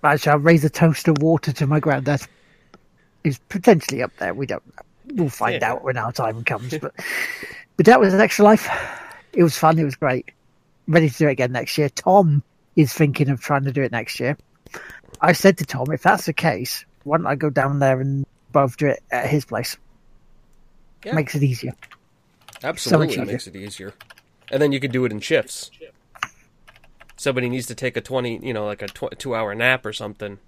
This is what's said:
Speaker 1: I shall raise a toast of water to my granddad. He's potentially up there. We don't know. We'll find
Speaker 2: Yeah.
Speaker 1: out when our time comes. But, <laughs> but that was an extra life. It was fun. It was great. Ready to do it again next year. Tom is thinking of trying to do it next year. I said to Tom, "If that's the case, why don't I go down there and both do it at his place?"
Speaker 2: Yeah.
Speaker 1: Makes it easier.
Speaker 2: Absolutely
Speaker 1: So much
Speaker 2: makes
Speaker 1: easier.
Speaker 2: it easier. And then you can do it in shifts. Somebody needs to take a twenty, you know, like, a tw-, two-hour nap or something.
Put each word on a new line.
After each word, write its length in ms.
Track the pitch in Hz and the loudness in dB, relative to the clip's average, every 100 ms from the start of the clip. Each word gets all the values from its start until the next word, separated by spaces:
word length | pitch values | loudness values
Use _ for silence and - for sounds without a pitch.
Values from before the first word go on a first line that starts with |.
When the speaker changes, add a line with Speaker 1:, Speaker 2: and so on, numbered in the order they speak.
Speaker 1:
I 140 | 151 147 | 2 2
shall 220 | - 147 | 2 2
raise 260 | 151 170 | 6 4
a 60 | 147 | 4
toast 380 | - 165 147 - | 2 2 2 0
of 100 | 151 | 2
water 300 | 156 160 - | 2 2 -2
to 140 | 131 139 | -2 0
my 140 | 151 | 0
granddad. 420 | 151 135 135 143 - _ _ _ _ _ _ _ _ _ | 0 -2 0 -2 -4 _ _ _ _ _ _ _ _ _
He's 140 | 160 131 _ | -4 -4 _
potentially 540 | 196 180 180 - 135 | 0 4 4 4 -6
up 100 | 123 _ | -6 _
there. 160 | 90 | -6
We 120 | 95 135 | -6 -6
don't 180 | - _ | -8 _
know. 160 | - - _ - 262 | -20 -20 _ -10 -2
We'll 60 | 156 | -2
find 300 | - 113 123 | -2 -4 -2
Speaker 2:
Yeah. 120 | 117 | -4
Speaker 1:
out 100 | 131 | -4
when 120 | 135 123 | -4 -6
our 160 | 113 | -6
time 320 | 127 117 113 | -4 -4 -4
comes. 340 | 117 117 123 156 | -6 -6 -8 -10
But, 160 | 143 - - - - - | -10 -12 -10 -8 -8 -10
<laughs> 400 | - - - - | -14 -18 -18 4
but 100 | 185 | 6
that 120 | 254 | 8
was 120 | 208 | 6
an 60 | 190 | 4
extra 240 | 208 - | 2 6
life. 240 | 208 214 - - - - - - _ | 6 6 2 -8 -8 -14 -18 -20 _
It 100 | - | 2
was 140 | 170 - | 2 4
fun. 200 | 160 160 | 2 4
It 40 | |
was 120 | 151 131 | 0 -2
great. 340 | 147 127 - _ _ _ _ _ - | -2 -2 -6 _ _ _ _ _ 2
Ready 200 | 165 160 | 4 4
to 80 | 120 | 2
do 80 | 151 | 0
it 40 | |
again 180 | 131 127 | 2 -2
next 240 | 127 123 - | -2 -6 -2
year. 100 | 147 | -2
Tom 540 | - - 190 175 147 - _ _ - | -2 4 6 6 2 -2 _ _ 2
is 160 | 143 | 2
thinking 360 | - 151 135 139 | 4 0 2 0
of 120 | 131 | -2
trying 240 | - 143 | -2 -2
to 80 | 139 | 0
do 100 | 131 | -2
it 80 | 131 | -2
next 280 | 117 113 - | -4 -8 -6
year. 160 | 123 147 _ _ _ - - - _ - | -4 -6 _ _ _ -20 -20 -20 _ -2
I 120 | 156 | 0
said 260 | 175 196 180 | 4 4 2
to 60 | |
Tom, 220 | 156 127 131 | -2 -4 -4
"If 100 | 151 | 0
that's 240 | 180 196 - | 2 2 0
the 60 | |
case, 520 | 156 170 104 127 - - _ | -2 -2 -2 -6 -10 -14 _
why 140 | - 160 | -2 -2
don't 100 | 165 | 0
I 80 | |
go 160 | 139 151 | -2 -2
down 300 | 139 135 143 | 0 0 2
there 200 | 139 131 | 2 2
and 240 | 135 139 135 _ _ | -2 -4 -6 _ _
both 240 | 147 139 - | 2 2 0
do 100 | 147 | -2
it 140 | - _ | -2 _
at 160 | 123 123 | -4 -2
his 160 | 147 | -2
place?" 320 | - 110 117 - _ _ _ _ _ _ _ _ _ _ _ _ | -2 -8 -8 -10 _ _ _ _ _ _ _ _ _ _ _ _
Speaker 2:
Yeah. 100 | - | -4
Speaker 1:
Makes 200 | 160 143 | -2 -2
it 80 | 151 | 0
easier. 300 | 139 120 127 - - - _ _ _ _ - - | -2 -2 -8 -12 -20 -20 _ _ _ _ -20 -12
Speaker 2:
Absolutely 520 | 135 165 - 160 156 | -10 -8 2 2 2
Speaker 1:
So 60 | 123 | -2
much 60 | 120 | -6
Speaker 2:
makes 200 | 120 - | -8 -10
Speaker 1:
easier. 120 | 92 | -14
Speaker 2:
it 60 | 101 | -14
easier. 280 | - 98 - - - _ _ - | -14 -16 -18 -20 -20 _ _ -8
And 100 | 135 | 0
then 80 | 147 | 2
you 80 | 139 | 0
can 140 | 135 | -2
do 120 | 123 | -2
it 60 | 123 | -2
in 80 | 104 | -4
shifts. 520 | - 156 110 - - _ - _ _ - - _ _ _ _ _ _ _ - - | -2 -2 -2 -10 -16 _ -20 _ _ -14 -14 _ _ _ _ _ _ _ -20 -8
Somebody 320 | - 127 123 | -4 -2 -4
needs 180 | 127 120 | -6 -8
to 80 | |
take 220 | 117 131 117 | -8 -6 -6
a 40 | |
twenty, 380 | - 131 123 113 | -6 -6 -4 -8
you 80 | 131 | -8
know, 120 | 113 104 | -6 -6
like, 160 | 104 | -8
a 40 | 104 | -12
tw-, 320 | - - - | -10 -12 -10
two-hour 360 | 139 117 107 104 | -8 -4 -4 -2
nap 280 | 120 131 110 | -2 -2 -4
or 60 | |
something. 460 | 107 107 104 104 98 | -10 -12 -12 -14 -14